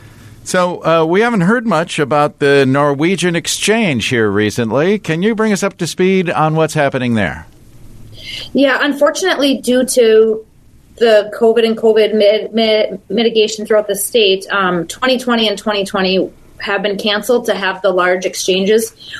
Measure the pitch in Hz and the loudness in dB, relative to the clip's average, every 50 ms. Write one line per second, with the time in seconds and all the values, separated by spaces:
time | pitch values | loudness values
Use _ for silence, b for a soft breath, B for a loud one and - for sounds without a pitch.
0 | B B B B B B B B B - - 185 180 180 170 - - 160 165 165 | B B B B B B B B B -4 -2 0 0 0 -2 -4 0 0 2 2
1 | 160 160 175 202 226 240 240 196 165 190 233 254 226 226 170 156 175 - - - | 2 2 2 0 0 2 0 0 2 2 2 0 0 0 0 0 -2 -2 -4 -4
2 | 147 117 147 147 147 147 - _ 147 139 143 139 135 131 131 143 147 147 143 135 | -2 0 2 0 0 0 -2 _ 2 2 4 4 4 4 2 2 2 0 0 0
3 | 160 175 196 - 175 180 165 170 - - - - - 202 214 233 226 175 139 113 | 0 0 0 0 -2 -2 -2 -2 -4 -6 -6 -4 -2 0 0 2 2 0 0 -2
4 | - - 131 120 110 104 98 104 107 104 - - 117 110 104 135 156 190 214 208 | -2 0 0 2 2 2 2 2 0 0 0 -2 -4 -2 0 0 0 0 0 -2
5 | - - 160 165 190 220 233 202 220 220 202 - 202 196 - - 175 151 - - | -2 -4 -4 0 0 0 0 0 0 0 0 0 -2 -4 -4 -4 -6 -6 -2 0
6 | 185 185 190 190 180 165 - 139 156 156 160 160 160 151 - 156 143 139 139 131 | 0 2 2 2 0 0 0 0 0 0 2 0 0 0 0 0 0 0 0 -2
7 | 127 123 117 110 95 76 - - - - - - - - - - - - - - | -2 -2 0 0 0 -2 -4 -8 -14 -18 -20 -20 -20 -20 -20 -20 -20 -20 -20 -20
8 | - - B B B B B B B B B 254 277 269 254 - 269 294 277 277 | -20 -20 B B B B B B B B B 0 2 2 2 0 -2 -2 0 0
9 | 285 311 302 - 370 359 302 254 285 277 254 214 - 233 247 254 254 - - 254 | 0 0 0 -2 -2 -2 0 0 0 0 0 -2 -2 0 0 0 0 2 2 2
10 | 233 220 220 220 220 220 220 220 - - _ - _ - - - _ _ - - | 4 6 6 6 4 4 0 -4 -8 -14 _ -20 _ -20 -20 -20 _ _ -4 0
11 | 233 226 214 208 202 - - - 233 226 220 233 226 226 220 220 226 220 214 220 | 2 4 4 4 2 0 -2 0 2 2 4 4 2 0 0 2 2 2 4 4
12 | 214 208 214 214 208 202 214 214 196 - 208 226 226 220 214 214 208 - 190 190 | 2 2 2 2 4 4 2 2 -2 -4 -2 0 0 2 2 0 0 -2 -4 -10
13 | - - 190 233 226 226 - 220 214 214 - 214 208 - 220 214 208 - 196 196 | -10 -4 -2 0 0 0 2 2 0 0 -2 -8 -2 0 0 0 2 0 -4 -4
14 | - - - 240 208 190 190 190 - - 196 202 190 180 180 170 165 - - - | -6 -2 0 2 2 2 2 0 -2 -4 -4 -2 0 0 -2 -2 -4 -8 -8 -4
15 | 254 262 254 247 247 247 233 226 220 208 202 196 - 214 208 202 196 - - 196 | -2 0 0 0 0 -2 -2 0 0 -2 -4 -4 -4 -4 -2 -2 -4 -4 -2 -2
16 | 190 185 190 185 - - - - - - - - - 208 202 202 190 202 196 196 | -2 0 0 0 -2 -4 -8 -16 -20 -20 -18 -12 -6 -4 -4 -2 -2 -4 -4 -4
17 | - 214 202 214 214 - 240 240 240 226 196 190 196 185 185 - - 196 180 185 | -2 -2 -2 -2 0 0 0 0 0 -2 -4 -2 -2 -4 -4 -2 -2 0 0 2
18 | 180 180 185 180 185 185 - - - - 185 190 196 190 220 233 226 - B B | 0 0 0 0 -2 -6 -6 -4 -2 -2 0 0 2 2 2 0 0 -2 B B
19 | B B B B | B B B B